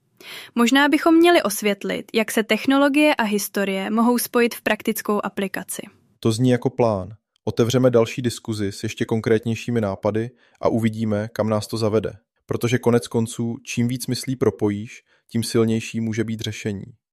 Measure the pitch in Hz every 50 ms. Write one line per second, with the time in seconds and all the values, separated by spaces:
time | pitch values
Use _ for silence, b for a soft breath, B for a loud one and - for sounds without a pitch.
0 | _ _ _ B B B B B B B B 233 240 233 269 277 285 294 302 294
1 | - 339 330 330 330 349 349 330 - 208 - - 208 208 202 202 - 190 185 -
2 | - - - 220 214 - - 233 208 - 214 214 - 269 269 277 285 285 269 294
3 | 302 302 294 - 226 208 208 208 202 - - 208 196 196 190 190 190 208 214 226
4 | 226 240 247 240 - - - 240 240 240 - - - 220 214 - - - 220 -
5 | - - 208 202 - 202 - - 202 190 - - 180 - - - - - _ _
6 | _ _ _ _ - 113 110 110 127 127 123 120 - 135 - - 123 113 107 95
7 | 92 98 113 - _ _ _ _ _ 110 - - 120 110 127 127 127 127 117 117
8 | 117 113 - - 123 117 - - - - 110 104 104 98 98 - - 107 - -
9 | 120 - 117 113 107 117 113 110 - 117 113 - - - 120 117 107 98 95 -
10 | - 107 104 110 117 120 b b b b b b - 165 139 120 113 113 107 110
11 | 113 110 104 104 107 110 - - 104 110 110 107 104 - - 110 113 107 104 110
12 | 98 - - - _ _ _ _ _ _ - - - 117 123 120 - - - 120
13 | - - - 120 113 - - - 117 117 117 - - - - - 120 120 127 127
14 | - - 123 - - - 131 131 135 107 - - 110 104 104 101 107 131 - -
15 | _ _ _ _ _ _ - 117 110 - - 117 113 110 113 113 110 - - 113
16 | 113 113 107 113 107 110 110 110 - 110 104 - - 110 101 95 - 113 - _
17 | _ _